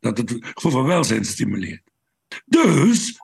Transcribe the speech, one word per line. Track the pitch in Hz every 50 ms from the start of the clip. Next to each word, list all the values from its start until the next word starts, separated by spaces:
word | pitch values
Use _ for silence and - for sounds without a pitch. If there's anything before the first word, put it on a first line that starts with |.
Dat | - 117 107 104
het | 120 - 120 117
gevoel | - - - - - 170
van | 143 127 131
welzijn | 143 180 175 151 - 113 110 101
stimuleert. | - - - 131 101 98 95 92 - 92 - _ _ _ _ _ _ _ _ _ _ - - _
Dus | _ - 330 320 202 165 147 143 220 233 - - - - -